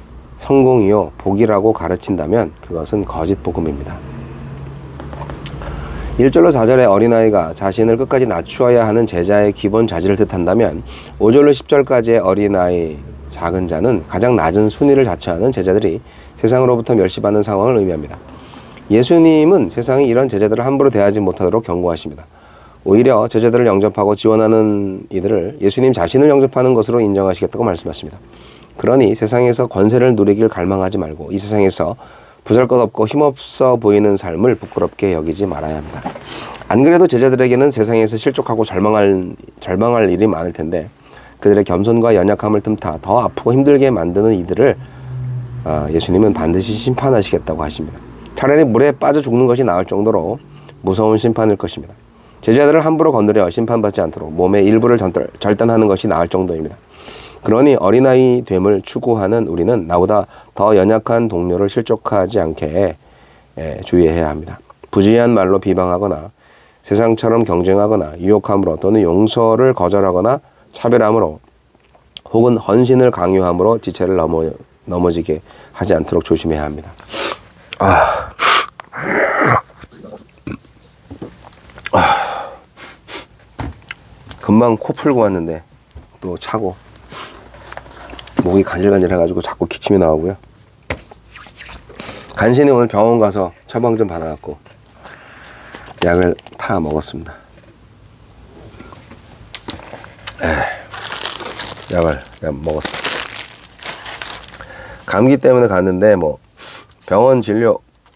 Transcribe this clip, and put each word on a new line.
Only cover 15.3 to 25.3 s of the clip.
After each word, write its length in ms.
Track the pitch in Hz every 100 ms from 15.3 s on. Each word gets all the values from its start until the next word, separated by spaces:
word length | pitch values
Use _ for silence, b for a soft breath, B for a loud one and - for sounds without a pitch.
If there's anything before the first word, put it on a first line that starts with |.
| 85 123
제자들이 500 | 113 92 101 104 98 - B B B
세상으로부터 580 | 113 127 127 120 113 113
멸시받는 480 | 92 - 107 107
상황을 340 | 104 98 110 120
의미합니다. 400 | 95 80 73 - - B B B B B -
예수님은 800 | 110 123 170 165 156 156 190 95
세상이 380 | 120 120 131 135
이런 200 | 120 131
제자들을 380 | 104 104 110 123
함부로 240 | 139 135
대하지 300 | 107 101 104
못하도록 440 | 95 - 90 95
경고하십니다. 640 | 87 87 87 82 80 73 - b b b b b
오히려 440 | - 104 127 113 113
제자들을 400 | 113 117 120 120
영접하고 480 | 98 104 101 101 101
지원하는 880 | 113 110 110 110 107 101 98 95 107
이들을 480 | 95 98